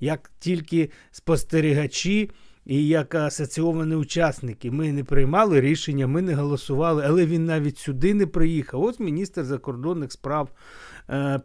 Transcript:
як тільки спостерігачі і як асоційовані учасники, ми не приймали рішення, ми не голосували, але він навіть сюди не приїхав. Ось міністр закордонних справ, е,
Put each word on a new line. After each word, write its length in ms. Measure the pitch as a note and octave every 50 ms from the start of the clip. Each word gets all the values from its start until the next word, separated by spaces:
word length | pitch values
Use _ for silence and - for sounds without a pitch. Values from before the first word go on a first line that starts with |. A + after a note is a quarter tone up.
як 300 | B2+ D3 D#3 - - - - -
тільки 520 | - E3+ F3+ E3+ D3+ - E3+ E3 D#3 D#3+ - - - _
спостерігачі 1200 | - - - E3+ D#3+ D3+ - - E3 D#3+ D#3 D#3 C#3 D3 D3+ C#3+ - - - F3+ G3+ G#3+ G#3 G3+ - - - - - _ -
і 220 | - C3 C#3+ D3+
як 280 | D3 E3 D#3 C3+ - E3
асоційовані 800 | D#3+ D3+ C#3+ - - D3 - - D#3+ E3 E3+ D#3+ E3 D#3+ D#3 D#3+
учасники, 760 | D#3 C#3+ - - E3+ E3+ D3+ - - - A#2+ G#2+ - - A#2+
ми 220 | B2+ D3+ D#3+ D3+
не 120 | C#3+ C#3+ C3
приймали 560 | - C#3+ C3 C3+ C3 D#3+ G3 A3 G3+ D#3+ C#3
рішення, 460 | B2+ C#3+ D#3+ D#3 - D#3+ C#3+ C#3 C3+
ми 160 | B2+ C#3+ E3+
не 120 | F#3+ F3+ D3+
голосували, 680 | C#3+ C#3+ C#3+ C#3+ C3+ - - C3+ C#3+ D#3+ E3+ D#3+ D3+ C#3
але 200 | C#3+ D#3+ F3+ E3+
він 180 | D#3 E3+ E3 E3
навіть 340 | E3 D#3+ D#3 D3 D3 - -
сюди 360 | - D3 C3+ C3 D#3 G3 G#3
не 120 | G#3 G3
приїхав. 560 | D3+ - F3 D#3+ E3 E3 D3+ C3+ - - C3
Ось 180 | F#3 A#3+ A#3+ -
міністр 440 | G#3+ E3 D3 E3+ G3 F#3 - F3 C#3
закордонних 680 | B2+ C#3 B2+ - C#3+ B2 A#2+ C3 E3 F3+ E3 C#3 B2+
справ, 360 | - - - C#3 D3 D3+ C#3 - - _ - - - - - - - - - -
е, 300 | C3 C#3 C#3 C#3 C#3 C3